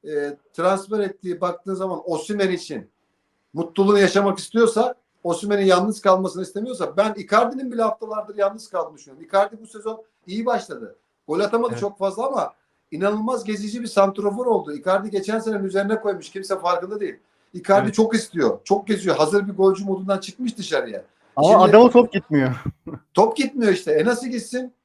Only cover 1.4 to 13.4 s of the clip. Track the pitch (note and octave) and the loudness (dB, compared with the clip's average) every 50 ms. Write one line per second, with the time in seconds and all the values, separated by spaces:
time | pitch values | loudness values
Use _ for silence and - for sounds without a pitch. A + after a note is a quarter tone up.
1.4 | F#3 F3 F3 F3 _ F#3+ F#3+ F#3 F#3+ F#3+ F3+ D3+ - F3+ E3 D3+ - - G#3 G3+ | -4 -4 -4 -6 _ -8 -6 -6 -4 -6 -6 -6 -6 -6 -6 -6 -4 -6 -2 -2
2.4 | G3 F#3 F3+ E3+ - - D3+ A2+ - _ _ _ _ _ _ _ _ _ _ _ | 0 0 0 -4 -6 -10 -12 -12 -12 _ _ _ _ _ _ _ _ _ _ _
3.4 | _ _ _ D3+ E3+ E3 - G3 G3 G3 G#3 G3+ G3 F3+ - G3 G3+ G3 F#3+ - | _ _ _ -8 -8 -6 0 0 4 4 6 6 4 4 4 2 2 2 -2 -4
4.4 | - - - A3+ A#3 A3 A3+ G#3+ A#3 B3+ B3+ _ _ _ _ _ _ F3 E3+ E3+ | -8 -4 2 4 4 4 4 2 0 0 -2 _ _ _ _ _ _ -4 -4 -4
5.4 | G#3 G3+ G#3 G3+ G3 F#3+ F3+ F3+ F#3+ G#3+ G#3+ - - G3+ F#3 F#3 F#3+ F3+ - F3+ | -2 0 0 2 4 4 4 4 4 0 -4 0 2 2 4 4 2 -4 -6 -8
6.4 | F#3 F3+ - G3+ G#3+ B3+ B3 F3+ F3 - - E3+ G#3 A3 G#3 G#3 F#3+ - G3+ A3 | -10 -8 -8 -8 -8 -8 -6 -6 -6 -6 0 0 0 0 0 -6 -6 0 2 2
7.4 | A#3+ A#3 - C4 C4+ B3+ A3+ A3+ A3+ G#3+ A3 _ A3+ G#3+ G#3+ G#3+ G#3+ G#3+ G#3 G#3 | 2 2 -2 -6 -8 -8 -4 -2 -2 -2 -2 _ -10 -10 -8 -10 -10 -10 -4 -2
8.4 | G3+ G3 G#3 A3 - - - F3+ E3 E3 D3+ - - C#3+ C3 C#3+ E3 - - G3 | -2 -2 -2 -6 -18 -8 -6 -6 -6 -6 -10 -20 -20 -20 -20 -20 -16 -2 2 2
9.4 | G3+ - A#3 G#3+ A3+ - - G#3+ G#3 A3 A3 A3 - _ _ _ _ F3+ F#3 A3+ | 2 2 -2 -16 -20 -20 -20 -12 -10 -10 -10 -10 -14 _ _ _ _ -10 -8 -4
10.4 | A#3 B3 A#3 - - - D#3 A#2+ A2+ G2+ - _ _ _ _ _ _ - D3+ F3 | -2 -2 -2 -2 -4 -8 -14 -14 -14 -16 -18 _ _ _ _ _ _ -6 -2 -2
11.4 | G#3 G3 A3+ A#3 A#3 A#3+ A3 G3+ G3 G3+ G3+ _ G3 G3 F#3+ G#3 B3 C#4 C4+ A3+ | -2 0 0 0 -2 -2 -4 -4 -6 -6 -6 _ -6 -6 -4 -4 -6 -4 -2 -4
12.4 | D#3 - _ _ _ _ _ _ _ _ - D3+ F#3 G3+ G#3 G#3+ A3 A#3 B3+ A#3 | -4 -6 _ _ _ _ _ _ _ _ -8 -4 -2 -2 -2 -2 -2 -2 -4 -4